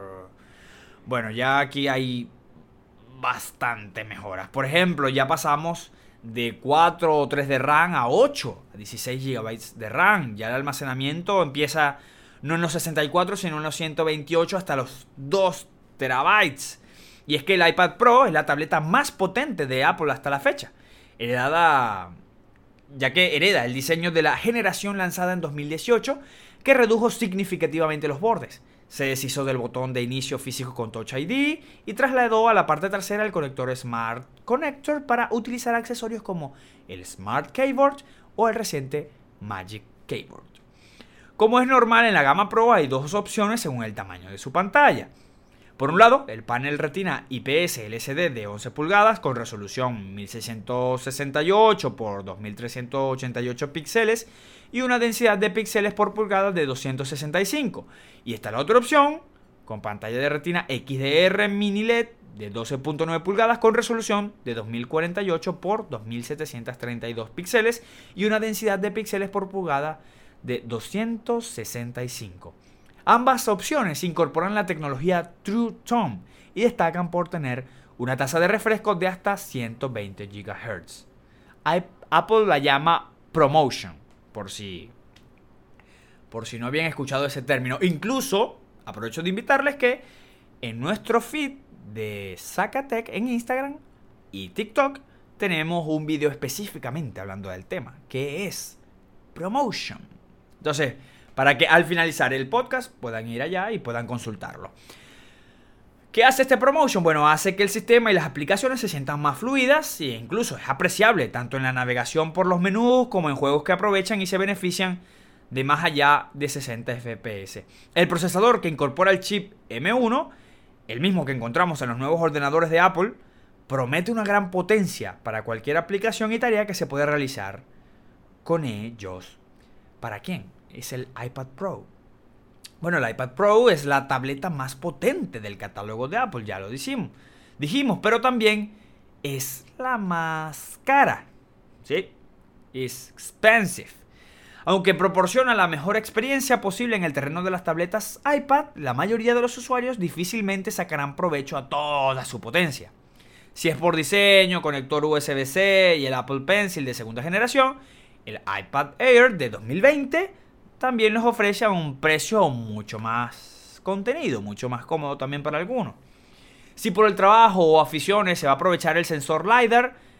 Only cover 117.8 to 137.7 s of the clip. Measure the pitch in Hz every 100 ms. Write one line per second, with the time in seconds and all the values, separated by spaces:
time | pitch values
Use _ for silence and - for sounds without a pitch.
117.8 | - 170 175 165 170 170 226 226 170 147
118.8 | 143 143 190 190 190 208 185 - - 113
119.8 | 180 247 226 254 320 - - - _ _
120.8 | - 117 185 185 135 131 117 123 175 147
121.8 | 127 120 135 165 165 147 143 156 165 165
122.8 | 180 160 202 - - _ _ _ - 135
123.8 | 120 156 180 226 202 202 185 180 180 214
124.8 | 185 - 101 92 117 110 107 113 120 156
125.8 | 165 196 226 214 220 226 247 214 202 185
126.8 | 147 139 147 147 135 - 98 98 - -
127.8 | - - - _ _ _ - 165 139 104
128.8 | 110 113 98 92 - - _ _ _ -
129.8 | _ - 117 104 - 175 - - _ -
130.8 | - 127 123 - 123 131 127 - 190 113
131.8 | - - _ _ _ _ _ _ - -
132.8 | 165 170 120 113 131 - 202 214 247 160
133.8 | 143 139 135 135 131 139 185 147 131 -
134.8 | 175 - 196 359 - 117 104 101 101 -
135.8 | 104 110 135 214 254 135 107 95 98 127
136.8 | - 269 139 - - - _ - 143